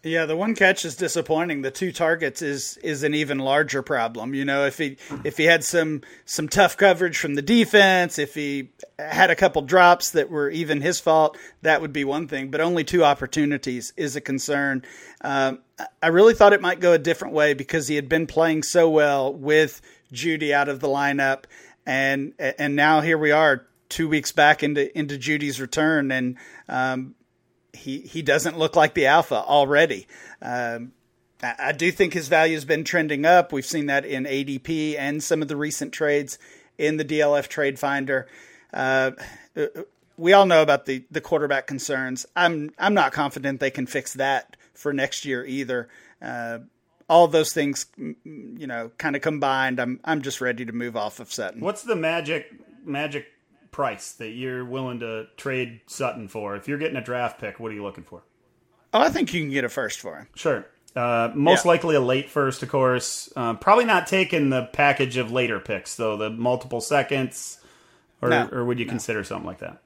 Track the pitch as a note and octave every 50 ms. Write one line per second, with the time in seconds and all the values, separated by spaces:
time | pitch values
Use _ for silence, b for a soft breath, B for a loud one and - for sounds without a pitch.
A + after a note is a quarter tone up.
0 | - D#3+ D#3+ E3 D#3+ D3+ D#3+ E3 G3 A3 A3+ - G3 F#3 F#3 - - E3 C3+ -
1 | F3+ D#3+ - E3+ C#3+ - D#3+ D#3 F3 F3 D#3 C#3 C3 C3+ C3+ - F#3+ F3+ - -
2 | E3+ D#3+ E3+ E3 D#3+ C3+ C3 - E3 C#3+ C#3+ C3 - - - - - E3 D3+ C3+
3 | D3 D3 D3+ D3+ D3+ C#3 C#3+ C3+ C3+ C3+ C#3 D3 D#3 C#3 - C3+ B2+ - D3+ B2
4 | A2+ A#2 A#2 A2+ A2 B2+ C#3 C3+ C#3 C#3 C#3 C#3+ C#3 C#3 C3 - D#3 C#3 C3+ B
5 | B B C#3+ B - D3+ C#3+ - D3+ D#3+ E3+ E3 E3 - - E3+ D#3+ D#3 D3+ C#3
6 | B B B B B - - - D#3 D3+ - G3 G3 E3+ - - G3 G3 F3+ E3+
7 | F#3 F3 D3+ - - D3+ C#3+ C#3+ C#3 C#3+ A#3 A#3 A3 - - G#3 G3 F#3+ F#3 F3+
8 | F3 D#3+ - - D3 C#3 - D#3 D3 C#3+ C#3 C#3 C3 B2+ _ _ - _ _ -
9 | D3 D3+ D3+ - F#3 F3 E3+ - G3 F#3 - D#3+ C#3 C3 F3 F#3 F3+ F3 F3 F3
10 | - - - D#3+ C#3 - E3+ D3+ C#3+ C#3 D#3+ D#3+ E3 D3 D#3 C#3+ C#3 F3 F3 -
11 | - E3 D#3+ D#3+ D#3 D3 - B B B B B - E3 D#3 C#3+ D#3+ D3+ C3 D3+
12 | C#3 C3+ C#3 D3+ E3+ C#3 D3 C3+ C3+ C3+ C3+ D3 D#3+ E3+ F3 E3 D3 - F3+ F3+
13 | D#3+ C#3+ C#3+ - C3+ B2+ - D#3 D3 D3 D3 C3+ - C3+ B2 B2 A#2 - _ -
14 | D#3+ C#3+ B2 C#3+ - - C3+ C3+ - - D3 C#3+ C#3+ C#3 C3+ C3 C3 B B B
15 | B B B B - C#3+ C#3 C3+ C3+ C3 C3 - _ _ _ - - - _ _
16 | - E3 E3 F3+ G#3 A3+ A3+ - G#3+ G3+ G3+ F#3+ F#3 F3+ F3+ - F3+ F3 E3+ D#3+
17 | C3+ E3+ D#3+ - - D3 D3 D3+ D3 D3+ C#3+ C3+ C3 - - E3 C#3 A#2 D3+ D3
18 | C#3+ B2+ D#3+ D#3+ E3 - - D#3 D#3+ E3 D#3 D#3 D3 - - F3 E3 E3 D#3 D#3
19 | D3 D3 C#3+ C#3 C3 C#3 C#3 - C3+ C#3+ D3+ D#3 D#3 C3+ - - b b b b
20 | b b C3+ A#2+ C#3 E3+ D#3+ D3+ D#3 D3 C#3+ C#3+ C#3+ C#3 C#3 C3 D#3 C#3+ C3+ C#3
21 | C#3+ C#3+ C#3 C#3 C#3 C3+ C3+ - - B B B B B B B _ - C3 C3+
22 | C3+ C3+ C#3 C#3 C#3 D3+ - - D3+ C3 C3 - D3 C#3+ C#3+ D3 D3 D#3 D#3 D#3
23 | D3+ E3 D#3+ D3+ D#3 D3 D3 D#3 D#3+ D3+ C3+ B2+ - _ _ _ _ _ - -
24 | E3 D3+ D#3 D3+ - - - - D3 D3 D3+ - D#3 D3 D3 D3 C#3 C3 - D#3+
25 | D3 C#3+ C#3+ C3+ A#2+ D3+ D3+ D3 D3 C#3+ B2+ B2 C3+ B2 - D#3 D#3 D#3 D#3+ D3+
26 | C#3 C3+ C3 C3 B2+ B2 B2 B B B B B B - - B2+ C3 C3 C3 C3
27 | C3 C#3 - _ _ _ _ _ _ _ _ _ _ _ _ - - C#3 C3+ D3+
28 | - - - E3 D3+ D3+ C#3 D#3 D3+ E3 E3 E3 D#3 D#3 - E3+ D3+ D3+ - F3+
29 | C#3+ C3+ D3 E3+ D#3+ - C3+ G#2+ - - C#3+ D3 C#3 C3+ D3 D3 E3 D3+ A#2+ F#2+
30 | - B B B B B B B - B2 B2 B2 A#2+ A#2 A#2 A#2 A#2+ B2+ _ _
31 | _ _ _ _ _ _ _ _ - A#2+ A#2 - - - D#3 C3+ E3 F3+ - -
32 | G3 E3+ - F3 D#3 C3+ E3 D#3 D#3+ E3 D#3+ D#3 C3+ C3+ D#3+ D3+ D#3+ - - F3
33 | D#3 D3+ D3 C#3 D3 E3 F3+ F3+ F3 - - C3+ C3 - - D#3+ D3 C#3+ C#3 C#3
34 | C3+ C3+ C#3 C3 C3 C#3+ C3+ C#3 C#3 C#3 C#3 C3 _ E3 E3 D#3 D3+ D3+ D3+ C#3+
35 | C3+ C#3+ D3 D#3 C#3+ - E3+ D#3 D#3 C#3+ D3+ C#3+ D3+ D3+ D3 - C#3+ C3 - -
36 | D#3+ D3 D3 C#3+ C#3+ B2+ - b b b b b b b b - D3+ D3+ D#3 D#3
37 | D3+ C#3 D#3 D3+ D3+ D3 C#3+ D3 C#3 - - D#3 D3 C#3 C3+ - - C#3 C#3 C#3
38 | C3+ C3 C3+ C3 B2+ B B B B B B B B B - - C3 C3 C3 C3
39 | C3 C3 B2+ - B B B B B B _ D#3+ D3+ - _ D#3 - _ _ _
40 | _ _ _ - D#3+ F3 G3 G3+ G3 F3+ E3+ D#3+ D#3 D3 C#3+ C3+ - - C3+ B2+
41 | B2+ _ D3 D#3+ - - E3+ D3+ D3 C#3 C#3 C3+ - - C#3+ C3+ - - C#3+ C3
42 | C3 B2+ C3 B2+ - _ _ F3 F3+ E3+ E3+ D3+ D3 D#3 _ - F3 G3+ G#3 G3
43 | D3 B2 - D3 D3 C#3+ - C#3+ C3 C#3 C3+ B2+ D3 C3+ C3 C#3+ B2+ B2 - C#3+
44 | B2 - - C3+ C3+ C3+ C#3 B2 - _ - b b b b - - D3 C#3+ C3+
45 | C3+ C#3+ - - - C#3+ C3 B2 B2+ C3 C3 C#3 C3+ A#2+ B2+ A#2+ A#2 A#2 b b
46 | b b b b B2 A#2+ B2 A#2+ A#2 A#2 A#2 A#2 - _ _ _ _ _ _ _
47 | _ - D#3+ E3+ F3 D#3+ D3+ D#3+ D#3 - - E3 C#3+ C#3+ C3+ - - _ _ -
48 | - - D#3 _ _ D#3+ D#3 C#3 - - - D#3 D3+ C3 A#2+ A#2 A#2 A#2 _ -
49 | - D#3 C#3 C#3+ - E3 D#3 C#3+ C#3+ C3+ C3+ C3 C3 C3 B2+ B2 B2 B2 B2+ -
50 | - D#3+ D#3+ D3+ C3+ C#3 C3 - B2+ B2 A#2+ A2+ B2 A#2 A2+ A#2+ A#2+ A#2+ A2+ A2+
51 | G#2 G#2 - - A2+ - - - G#2+ F#2 - A#2 D3+ F#3+ G3+ - - A#3+ A3 F3
52 | D#3+ D#3+ E3 E3+ D#3 C#3 E3 D3 - - - - - _ - _ - D#3 C#3 C#3
53 | D3+ D3 C#3+ C#3+ - _ _ _ _ _ _ _ _ _ - - C#3+ B2+ G#2 F#2+
54 | - - - _ A#2 A2 A2+ B2 B2+ C3 B2+ B2+ B2+ A#2+ B2+ C3+ C3 B2+ B2 A#2
55 | A#2+ A2+ A2+ A2 A2 - _ - - C3+ C3 B2+ B2 A#2 A#2 A2 _ _ - -
56 | C3+ A#2+ - A#2+ A2 G2 - A2+ G#2 G2+ G2+ G2+ - - C#3+ C#3+ D#3 D#3+ C#3 C3
57 | A2 - B2 B2 A#2+ A2 - - A#2 G#2 F#2+ - A#2 A2 G#2+ G#2 G2+ G2+ F#2+ -
58 | E2 _ - E2+ _ _ _ _ _ _ _ _ _ _ _ _ _ _ - A3
59 | C#4 E4 C#4 E4 D4 - E3+ F3 D3+ C#3+ C3+ C#3 B2 A#2 - C#3 B2 G#2 - -
60 | - F#2+ D#2 D2 - _ _ - - D#3+ C3+ G#2 F#2+ - _ _ _ - _ C3
61 | A#2+ A#2+ A#2+ A#2 A#2 A#2 B2+ C#3 C#3+ E3 F#3 - - F3 E3+ E3+ - E3 D#3 C#3
62 | B2+ B2+ C3 C#3 C#3 - - D3 C#3 C3+ B2+ - B2+ B2 - C3+ C3 B2+ B2+ B2
63 | - - - - - - - C3+ A#2+ A#2 A2+ - - F#3+ G#3 B3 B3 A#3 G#3 F3+
64 | F3 - F#3+ F#3+ F#3 - F3 D#3+ D3 C3+ C3+ B2+ A#2+ - - - C#3+ C#3+ C3+ C#3
65 | C3+ B2+ A#2+ B2+ B2 A2 A#2+ B2+ B2 A2+ A2 F#2+ - - G#2 F#2 - - - -
66 | A#2 A2 G#2+ G#2 A2 G#2+ A2+ A2+ A#2 B2 B2 B2 - - A#2+ A#2+ A#2 - D3+ C#3+
67 | B2+ - C#3+ C#3 C3 B2 - - - - - b b b b b b b b b
68 | b b _ _ B2 B2 A#2+ A#2+ A#2+ - - B2+ A#2+ B2 B2 B2 A#2 - A#2+ A2+
69 | - - A2+ G#2+ G2 - G2+ F#2+ - E2+ F#2 - - - G1+ _ _